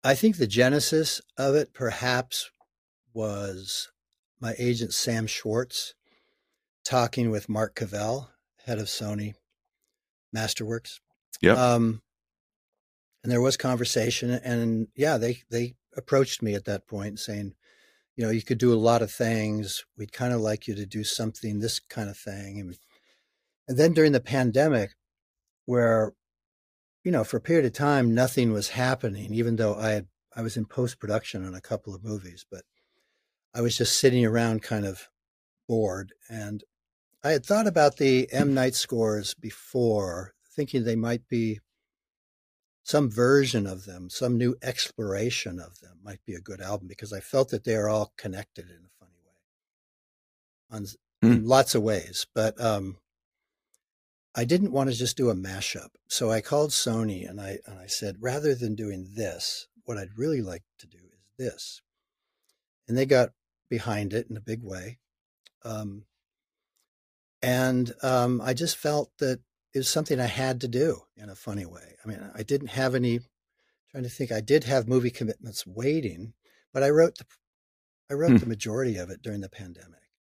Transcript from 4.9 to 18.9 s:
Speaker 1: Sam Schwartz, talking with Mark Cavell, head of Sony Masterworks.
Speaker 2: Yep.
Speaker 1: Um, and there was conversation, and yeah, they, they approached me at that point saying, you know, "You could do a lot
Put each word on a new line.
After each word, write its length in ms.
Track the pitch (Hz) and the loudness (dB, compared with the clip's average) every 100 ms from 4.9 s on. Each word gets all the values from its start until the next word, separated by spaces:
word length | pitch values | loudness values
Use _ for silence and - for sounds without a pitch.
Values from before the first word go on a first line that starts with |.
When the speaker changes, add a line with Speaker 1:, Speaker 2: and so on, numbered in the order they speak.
Speaker 1:
Sam 340 | - - 113 110 | -2 -2 -2 -2
Schwartz, 680 | - 110 110 - - - _ _ _ _ _ _ _ _ _ | -4 -2 -2 -2 -8 -10 _ _ _ _ _ _ _ _ _
talking 480 | - 127 117 - 117 | 0 2 2 0 0
with 180 | 107 - | 0 -4
Mark 240 | 107 110 - | -2 -2 -4
Cavell, 540 | 104 104 107 135 135 _ _ _ - | -8 -4 -4 -4 -8 _ _ _ -8
head 140 | 107 | -6
of 80 | 104 | -4
Sony 460 | - 107 104 104 104 _ _ _ _ _ _ _ _ _ 110 | -6 -6 -6 -6 -10 _ _ _ _ _ _ _ _ _ -6
Masterworks. 640 | 110 - 110 117 - - _ _ _ - | -4 -4 -6 -8 -8 -20 _ _ _ 4
Speaker 2:
Yep. 160 | 87 127 | 6 8
Speaker 1:
Um, 440 | 123 120 117 110 _ _ _ _ _ _ _ _ _ _ _ _ | 6 6 2 0 _ _ _ _ _ _ _ _ _ _ _ _
and 80 | 120 | 0
there 100 | 120 | 2
was 160 | 127 - | 4 2
conversation, 720 | 131 123 120 127 110 - 123 | 0 0 0 0 0 0 -2
and 600 | 123 127 120 117 113 110 | -2 -2 0 0 0 -4
yeah, 240 | - 147 135 | 0 0 2
they, 260 | 117 120 _ | 0 -4 _
they 260 | 117 120 - _ - | -4 -4 -8 _ -14
approached 460 | - 139 135 - | 2 2 4 0
me 120 | 110 | -2
at 120 | 101 - | -4 -4
that 200 | 101 _ | -6 _
point 340 | 104 104 104 | -8 -8 -10
saying, 360 | - 104 101 - _ _ _ _ _ - | -8 -8 -8 -12 _ _ _ _ _ -4
you 100 | 113 | -2
know, 60 | |
"You 100 | 113 | -2
could 160 | - 120 | 0 2
do 160 | 123 | 4
a 20 | 113 | 6
lot 260 | 113 | 6